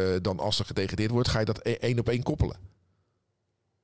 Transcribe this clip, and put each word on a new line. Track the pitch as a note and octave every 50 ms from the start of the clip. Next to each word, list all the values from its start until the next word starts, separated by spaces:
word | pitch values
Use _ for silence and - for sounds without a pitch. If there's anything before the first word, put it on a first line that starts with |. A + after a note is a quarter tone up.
| F#2+ F#2+ F#2 F#2
dan | F2+ G#2 F#2+ F2
als | D2+ G#2 - -
er | G2+
gedegradeerd | - - G#2+ F#2+ F#2 - E2+ G#2+ A2
wordt, | A#2+ A#2+ A2+ -
ga | - A2
je | A2
dat | G#2+ G#2+ G#2 -
e-, | A#2
één | A#2 - - A#2 B2 A#2
op | A2 -
één | A#2+ B2 C3
koppelen. | - D3+ - - - - - - - - _ _ _ _ _ _ _ _ _ _ _ _ _ _ _ _ _ _ _ _ _